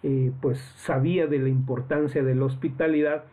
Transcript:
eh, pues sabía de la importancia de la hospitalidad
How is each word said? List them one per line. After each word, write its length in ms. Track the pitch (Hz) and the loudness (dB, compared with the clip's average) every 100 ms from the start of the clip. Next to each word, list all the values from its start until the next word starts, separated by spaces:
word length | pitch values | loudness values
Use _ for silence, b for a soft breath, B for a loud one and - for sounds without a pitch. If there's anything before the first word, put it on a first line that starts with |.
eh, 300 | 147 135 127 131 | 0 0 0 0
pues 160 | 139 - - - | -2 -2 -8 -12
sabía 500 | - 135 147 180 156 | -4 0 2 2 2
de 100 | 143 | 2
la 120 | 131 | 2
importancia 760 | 131 131 123 - 151 147 147 | 0 0 -4 -2 0 0 0
de 100 | 131 | 2
la 120 | 127 139 | 2 0
hospitalidad 800 | 135 165 131 160 151 147 151 - | -2 -6 -2 0 2 2 -2 -6